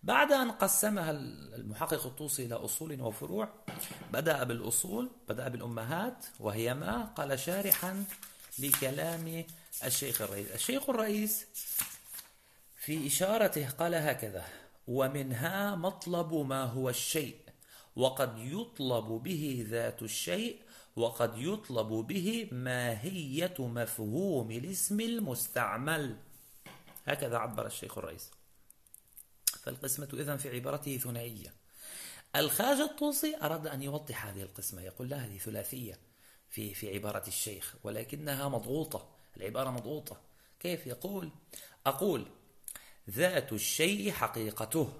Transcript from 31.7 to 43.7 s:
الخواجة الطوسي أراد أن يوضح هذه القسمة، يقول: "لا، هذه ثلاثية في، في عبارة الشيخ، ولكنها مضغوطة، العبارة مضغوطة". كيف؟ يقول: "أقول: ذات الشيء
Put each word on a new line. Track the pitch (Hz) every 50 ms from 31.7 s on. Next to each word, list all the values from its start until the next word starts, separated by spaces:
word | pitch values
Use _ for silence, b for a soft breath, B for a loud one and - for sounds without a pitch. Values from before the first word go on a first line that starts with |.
| B B B B B B B B B B B B -
الخواجة | 143 151 147 - - 208 262 285 262 302
الطوسي | 294 302 - 294 294 285 285 - 302 311 302
أراد | - 147 160 165 151
أن | 156 143 135
يوضح | 139 139 139 156 151 - 117 - -
هذه | 107 95 98
القسمة، | 98 92 - - 101 - 104 90
يقول: | 92 92 - - 127 123
"لا، | 139
هذه | 143 123 110 98 98
ثلاثية | - 110 107 104 98 - - 131 120 104 92 - B B B B B B B B B B
في، | - 107 107 104 95
في | - - 104 95
عبارة | 101 104 104 101 110 - 104
الشيخ، | 92 - - 110 101 95 - - - -
ولكنها | - 107 107 113 117 117 143 147 151 147 139 135 143 139
مضغوطة، | 135 117 104 113 135 156 156 - - 104 - - b b b b b
العبارة | - 95 101 113 123 135 131
مضغوطة". | 127 123 - 113 151 151 151 - 104 - - b b b b b b b
كيف؟ | - 175 175 160 -
يقول: | 131 123 - - 202 202 190 175 156 - - - B B B B B B B -
"أقول: | 135 131 - - 208 165 117 101 - - - - - - - - - B B B B B B B -
ذات | 95 117 165 180 185 151 - -
الشيء | 110 104 - -